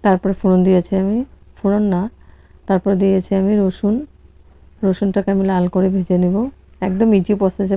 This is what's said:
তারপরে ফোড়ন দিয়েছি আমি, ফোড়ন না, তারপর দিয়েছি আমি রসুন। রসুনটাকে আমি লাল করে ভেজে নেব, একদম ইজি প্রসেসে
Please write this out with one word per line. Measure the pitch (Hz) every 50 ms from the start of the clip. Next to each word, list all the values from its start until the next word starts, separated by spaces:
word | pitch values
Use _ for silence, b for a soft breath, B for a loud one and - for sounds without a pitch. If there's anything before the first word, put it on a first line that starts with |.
| -
তারপরে | 208 185 185 - 190 190 -
ফোড়ন | - 190 185 185 180
দিয়েছি | 190 190 180 175 - 196 190
আমি, | 190 190 214 233 269 - - _ - - - -
ফোড়ন | - 196 202 208 214 202 185
না, | 175 190 226 - b b b b b b b b b _ -
তারপর | 196 185 - 196 196 180
দিয়েছি | 190 196 196 190 185 - 196 190
আমি | 190 196 214 208
রসুন। | 196 185 180 - - 196 220 254 302 - _ _ - - _ - - - - - - - - - -
রসুনটাকে | 190 180 - 208 196 185 202 190 - 196
আমি | 196 190 190
লাল | 190 185 180 180 -
করে | 185 190 190 190
ভেজে | 196 180 - 185 180
নেব, | 180 180 185 202 240 277 - - - - - - 185
একদম | 185 185 190 226 226 214 196
ইজি | 175 - 208 202
প্রসেসে | 202 185 - - 202 185 196